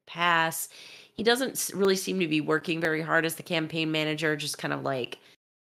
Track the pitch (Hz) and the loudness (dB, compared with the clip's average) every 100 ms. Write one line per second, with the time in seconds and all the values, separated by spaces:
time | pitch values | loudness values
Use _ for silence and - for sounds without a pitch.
0 | - 165 175 165 165 - - - - - | -12 0 4 4 2 -2 -8 -12 -20 -20
1 | - - 220 240 262 - - 180 196 190 | -14 -2 2 2 0 -2 -4 2 2 2
2 | 190 190 165 156 147 156 185 160 165 156 | 0 -2 2 2 2 0 0 -2 0 -2
3 | 160 160 160 - - 165 156 160 156 156 | 2 2 2 -4 -2 -2 0 -2 0 0
4 | 151 156 160 151 147 - 151 143 135 135 | 0 0 0 0 -4 -4 -4 -2 -2 -4
5 | - - - _ _ _ | -6 -10 -20 _ _ _